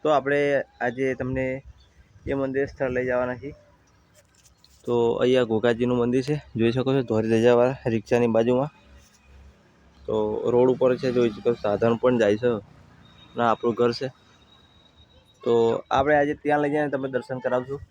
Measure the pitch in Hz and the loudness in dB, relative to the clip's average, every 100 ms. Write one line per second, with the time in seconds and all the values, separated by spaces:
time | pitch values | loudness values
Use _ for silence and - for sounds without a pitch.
0 | 151 147 135 143 143 139 - _ 120 120 | 2 0 0 0 0 -2 -4 _ -6 -4
1 | 135 127 127 131 131 131 - - _ _ | -4 -4 -6 -4 -4 -6 -12 -20 _ _
2 | _ - - 139 135 131 139 - 135 127 | _ -16 -8 -4 -4 -4 -4 -4 -4 -2
3 | 127 123 123 123 135 - _ _ _ _ | -2 -2 -2 -6 -12 -18 _ _ _ _
4 | _ _ _ _ _ _ _ _ - 120 | _ _ _ _ _ _ _ _ -2 0
5 | 117 - 123 127 117 110 120 117 123 123 | 2 2 2 2 2 0 0 0 0 0
6 | 120 127 131 151 - 117 113 127 127 135 | 0 0 -2 -6 -6 0 0 0 0 -2
7 | 117 110 110 113 120 120 123 135 131 113 | 0 -2 2 4 6 6 2 0 -4 -4
8 | - 120 120 110 117 123 147 _ _ - | 0 0 2 2 2 0 -2 _ _ -20
9 | _ _ _ - - _ _ _ _ _ | _ _ _ -20 -20 _ _ _ _ _
10 | - 110 107 110 - 120 131 123 127 123 | -6 -4 -4 -4 0 4 4 2 0 0
11 | 131 123 120 101 120 120 107 101 117 117 | 0 2 0 0 -4 -2 -2 0 0 2
12 | 127 123 107 107 123 110 - - - - | 0 2 2 2 -2 -4 -8 -20 -20 -20
13 | - - - 123 117 107 120 107 120 120 | -20 -20 -14 -2 0 0 -2 0 0 0
14 | 131 _ _ _ _ _ _ _ _ _ | -8 _ _ _ _ _ _ _ _ _
15 | _ _ _ _ 123 117 113 113 - 131 | _ _ _ _ 0 2 2 0 -2 0
16 | 139 147 147 143 143 147 147 151 147 139 | 2 2 2 -2 -2 0 0 -2 -2 -4
17 | 135 127 - 127 123 127 127 143 - | -4 -6 -6 -6 -2 -4 -4 -12 -14